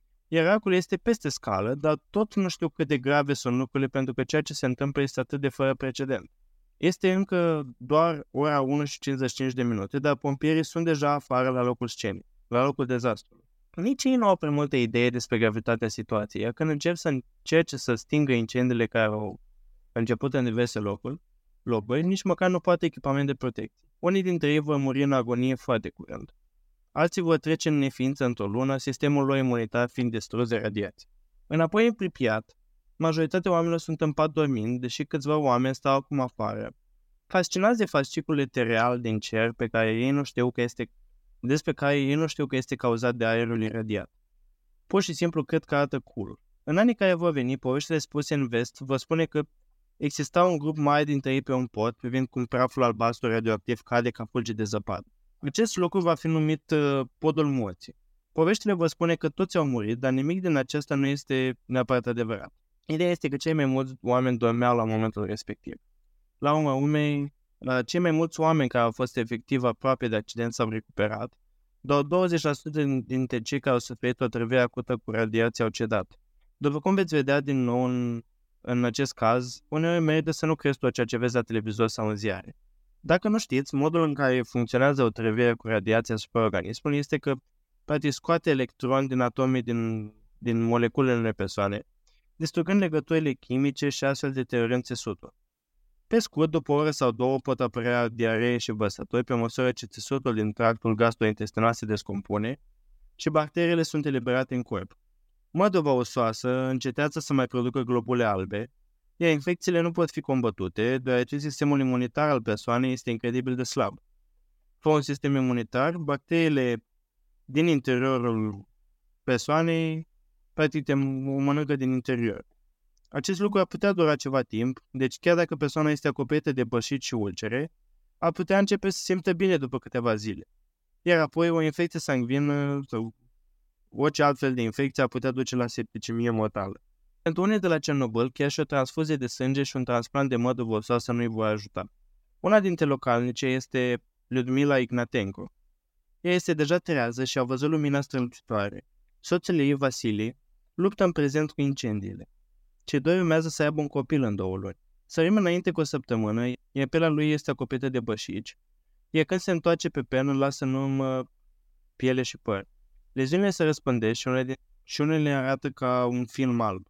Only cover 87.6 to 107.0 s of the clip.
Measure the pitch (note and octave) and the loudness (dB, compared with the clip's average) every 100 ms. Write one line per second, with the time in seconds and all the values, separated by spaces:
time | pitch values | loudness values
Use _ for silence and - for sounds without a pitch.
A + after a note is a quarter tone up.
87.6 | _ _ - D3 D3 - - E3+ - C#3 | _ _ -4 -2 -2 -2 0 0 2 0
88.6 | B2+ - B2 C3+ C3+ B2+ B2 - C3 B2+ | 0 -4 0 0 2 0 0 0 0 0
89.6 | A#2+ A#2 A2+ A2 G#2+ - _ _ A#2+ A2+ | 0 -2 -2 -4 -8 -14 _ _ -2 0
90.6 | A#2 A#2 A#2 - C3 A#2+ A2+ G#2 G2 - | 2 4 2 2 2 2 0 -2 -4 -2
91.6 | G2+ G2+ - _ _ _ _ - D#3+ - | -2 -2 -10 _ _ _ _ -8 -4 -2
92.6 | E3 G3+ F#3 D3+ - D#3+ D#3 B2+ - B2+ | 0 2 2 0 0 0 0 -2 -4 0
93.6 | C#3+ C3+ C#3+ - C#3 C#3 C#3+ C3+ B2 B2 | 0 0 -2 0 -2 -2 -2 -4 -2 0
94.6 | A#2 B2+ B2 A#2+ - F#2 - _ _ _ | 2 0 -2 -8 -8 -10 -12 _ _ _
95.6 | _ _ _ _ - A#3 - D3 D#3+ D#3+ | _ _ _ _ -2 0 0 0 0 0
96.6 | C#3 D3 D3+ C#3+ B2+ A#2 B2+ C3+ - B2+ | 0 0 2 2 0 2 0 0 -2 -2
97.6 | B2 A#2+ A#2 B2 A#2 A#2 A2+ A2 A#2+ A#2+ | -2 -2 0 0 0 0 0 2 2 0
98.6 | - G#2+ G#2 - - A#2+ B2 B2 A#2 - | -2 -2 -2 -4 -4 -2 0 0 -2 0
99.6 | B2+ B2 A#2+ - - C#3 C3 A2 G#2+ G#2 | -2 -2 -8 -12 -6 -4 0 0 -2 2
100.6 | A#2 A2+ A#2 G#2+ A#2 A2 A2 G#2 G#2+ - | 2 2 0 2 2 2 0 0 -4 2
101.6 | A2+ A#2 A2 G#2 - G2+ - G#2 A2 C#3 | 2 2 -2 -4 -4 -8 -4 -2 -2 -6
102.6 | _ _ _ _ - - D#3+ D#3 D3+ - | _ _ _ _ -20 -6 0 0 0 0
103.6 | E3+ E3+ D#3+ D#3 D3 C3 A#2+ B2+ C3 B2+ | 2 2 2 -2 0 -2 0 0 0 -4
104.6 | A#2+ G2+ F#2+ _ _ _ _ _ _ D#3+ | -4 -4 -6 _ _ _ _ _ _ 0
105.6 | G3+ F#3 D3 B2+ A#2+ C3+ A2+ A2 B2+ B2+ | 2 4 4 2 2 0 0 0 -2 0
106.6 | C3 C3 C3 B2+ | 0 -2 -2 -2